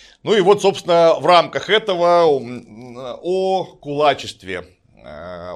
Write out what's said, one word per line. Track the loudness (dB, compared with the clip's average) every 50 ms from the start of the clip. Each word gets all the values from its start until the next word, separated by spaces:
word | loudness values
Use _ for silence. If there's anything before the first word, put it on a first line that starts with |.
| -20 -20 _ _ -4
Ну | 0 0
и | 2
вот, | 4 4 2 2
собственно, | 2 0 -2 -2 -2 0 2 4 4 4 4 2
в | 4
рамках | 4 4 4 4 2 -2 -8 -4 -2
этого, | -2 0 0 -2 -2 0 2 4 4 4 4 4 2 0
м, | -2 -6 -12 -14 -16 -18 -20 -20 -20 -18 -16 -14 -12 -12 -12 -10
о | -6 -6 -4 -2 -2 -2 -2 -4 -6
кулачестве, | -8 -14 _ -12 -8 -2 0 2 2 2 0 -4 -12 -16 _ -10 -10 -8 -8 -10 -12 _ _ _ _ _ _ -20
э, | -20 -18 -16 -16 -14 -14 -14 -12 -12 -10